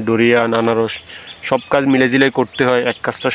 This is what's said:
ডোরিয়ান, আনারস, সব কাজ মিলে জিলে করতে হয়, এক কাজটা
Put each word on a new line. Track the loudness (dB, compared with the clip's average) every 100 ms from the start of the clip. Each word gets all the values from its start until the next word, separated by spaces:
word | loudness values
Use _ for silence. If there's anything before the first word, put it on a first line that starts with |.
| 0
ডোরিয়ান, | 2 4 2 2 0
আনারস, | 0 0 -2 -6 -14 -18 -18 -12 -4
সব | -4 0
কাজ | 0 2
মিলে | 2 2
জিলে | 2 2 0
করতে | -4 0 0
হয়, | 0 0
এক | -4 -6
কাজটা | -4 -4